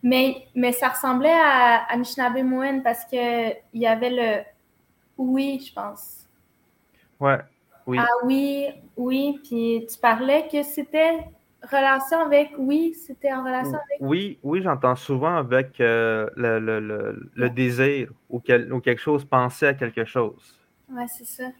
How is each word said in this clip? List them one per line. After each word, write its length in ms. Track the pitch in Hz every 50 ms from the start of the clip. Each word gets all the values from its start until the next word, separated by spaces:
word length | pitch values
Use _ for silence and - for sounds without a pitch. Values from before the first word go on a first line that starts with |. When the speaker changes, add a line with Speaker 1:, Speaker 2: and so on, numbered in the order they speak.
Speaker 1:
Mais, 460 | - 247 254 254 262 269 254 - - _ _
mais 160 | 247 247 247
ça 160 | 247 - 277 254
ressemblait 420 | 254 - - 262 254 247 269 311
à, 540 | 330 330 320 294 269 254 247 240 233 226 226
à 100 | - 240
Anishinaabe 440 | 240 247 - - - 254 247 240 262 262
Moine 360 | 262 254 254 262 277 269 269
parce 220 | 262 240 233 233 -
que 460 | - - 247 240 240 240 233 226 220 - - _ _ -
il 80 | 233
y 40 | 233 226
avait 220 | 226 220 247 247
le 340 | 254 247 233 226 214 202 - - _ _ _ _ _ _ _ _ _ _ _ _ _ -
oui, 440 | 262 254 254 269 277 277 277 262 269 -
je 60 | -
pense. 520 | 202 202 208 202 - - - - - - _ _ _ _ _ _ _ _ _ _ _ _ _ _ _ _ _ _ _
Speaker 2:
Ouais, 200 | 143 139 135 - - _ _ _ _ _ _ _ _
oui. 120 | - 127 175
Speaker 1:
Ah 80 | 233 240 240 247 247
oui, 460 | 254 269 269 277 277 277 277 277 277 285 - - - _
oui, 460 | - 247 247 262 269 277 285 285 285 -
puis 420 | - 240 233 226 233 233 226 226 226
tu 80 | - -
parlais 480 | - 240 226 226 254 262 277 302 311 311
que 140 | - 294 285
c'était 640 | 294 - - 277 - - 311 320 320 330 320 330 - - _ _ _ _ _ -
relation 560 | - 269 277 269 269 269 269 269 - 330 330
avec, 300 | 330 302 285 285 294 294 294 285
oui, 360 | 269 262 285 302 330 330 320
c'était 400 | - - - 269 _ - 277 269
en 100 | 262 262
relation 300 | 254 254 254 262 277 -
Speaker 2:
Ou-, 20 |
Speaker 1:
avec 220 | 302 294 - - -
Speaker 2:
oui, 400 | - 135 151 180 196 202 - _ -
oui, 180 | 139 151 185
j'entends 340 | 185 185 147 131 - 127 127
souvent 400 | 127 - - 139 127 135 160 175
avec, 460 | 165 139 120 123 131 135 135 _ -
euh, 480 | 123 117 117 117 113 113 110 110 110 107 - -
le, 220 | 120 117 113 110
le, 200 | 110 110 110 107
le, 500 | 107 107 107 104 107 107 104 - - - _
le 100 | - 123 123
Speaker 1:
Ouais. 20 |
Speaker 2:
désir 600 | 120 123 131 123 120 120 131 139 143 139 120 - - _ _ _
ou 100 | - 120
quel-, 320 | - - 127 120 117 -
ou 80 | 127 127
quelque 220 | - 131 123 120
chose, 240 | - 156 147 139 139
penser 400 | 139 - 127 123 123 - - 151
à 80 | 143 139
quelque 320 | 135 131 117 110 - 113
chose. 500 | - - 131 117 104 - _ _ _ _ _ _ _ _ _ _ _
Speaker 1:
Ouais, 180 | 262 240 240 240
c'est 180 | - - 240
ça. 260 | 233 - - 254 254 254 _